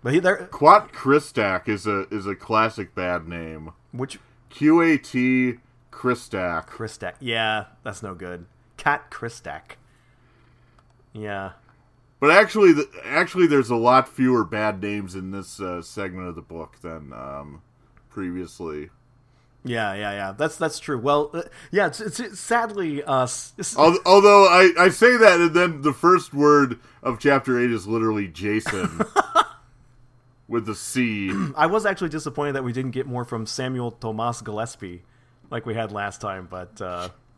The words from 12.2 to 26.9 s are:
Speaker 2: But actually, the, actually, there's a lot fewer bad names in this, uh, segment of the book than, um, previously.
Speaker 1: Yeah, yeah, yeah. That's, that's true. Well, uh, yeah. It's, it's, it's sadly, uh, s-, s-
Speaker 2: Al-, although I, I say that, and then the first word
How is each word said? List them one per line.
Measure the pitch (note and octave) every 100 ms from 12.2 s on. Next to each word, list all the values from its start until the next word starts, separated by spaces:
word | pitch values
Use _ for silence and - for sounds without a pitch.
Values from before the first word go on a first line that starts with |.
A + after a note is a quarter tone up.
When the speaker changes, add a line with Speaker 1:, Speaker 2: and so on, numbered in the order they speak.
Speaker 2:
But | C#3+
actually, | F3+ G#3+ G#3+ F#3+
the, | D3 C#3 F2
actually, | D#2+ D3 F3+ F3+ E3+
there's | C#3+ A#2
a | A#2
lot | A#2+ C3 C3
fewer | - B2+ B2 F#2
bad | G#2+ G#2+ G2
names | G2+ G#2 F#2+ F#2+
in | F#2
this, | G2 F#2 -
uh, | F#2 F2+
segment | E2 G#2 G2 F#2 F2+
of | E2
the |
book | C#2+ E2 D#2 _
than, | E2+ D#2+ C#2+
um, | A#1 C2+ C#2+ D2 D2 _ _ _ _ _
previously. | - F#2 F2+ E2+ - E2 D2+ D2 _ _ _ _ _ _ _ B2
Speaker 1:
Yeah, | A#2 G#2 G2
yeah, | G#2
yeah. | G2+ G2
That's, | G2+ D#3+ -
that's | E3 -
true. | - C3
Well, | C3 D3 D3
uh, | E3+ - - -
yeah. | F#3 F3+
It's, | -
it's, | G#3+ F3+
it's | B3+ F#3
sadly, | - A#3 A3+ G3+ E3 C#3+
uh, | C#3 C3
s-, | B2 - - -
s- | F#3 -
Speaker 2:
Al-, | D#3+ F3 F3+
although | G3+ G3+ G3+ F#3+
I, | F3+ F#3 E3+
I | F#3
say | - A#3+ B3
that, | G#3+ F3
and | E3+
then | E3 F3+ D3+
the | C#3+
first | C3 E3+ F3+ -
word | C#3+ D3 D3 C3+ A2+ _